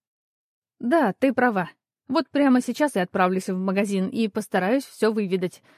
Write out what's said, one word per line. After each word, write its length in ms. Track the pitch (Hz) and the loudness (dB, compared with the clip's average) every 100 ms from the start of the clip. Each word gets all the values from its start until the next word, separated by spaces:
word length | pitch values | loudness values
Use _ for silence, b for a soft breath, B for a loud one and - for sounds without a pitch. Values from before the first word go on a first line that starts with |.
| _ _ _ _ _ _ _ _ | _ _ _ _ _ _ _ _
«Да, 340 | 233 330 240 | 0 2 2
ты 200 | - 269 | 2 0
права. 360 | 240 247 202 165 - _ _ _ | 2 0 0 -6 -10 _ _ _
Вот 220 | 269 277 | -4 -2
прямо 320 | 285 285 247 | 2 4 4
сейчас 340 | 247 233 294 202 | 2 -2 -2 0
и 40 | |
отправлюсь 500 | 180 196 185 185 185 | -4 0 0 0 -4
в 80 | 185 | -4
магазин 500 | 190 190 202 196 185 | -2 -2 -2 -2 -2
и 200 | - 220 | -2 -4
постараюсь 580 | 220 202 202 185 262 262 | -4 -4 -2 0 0 -2
все 260 | - 214 | -2 0
выведать. 500 | 220 202 185 180 - b | 0 -2 -2 -4 -8 b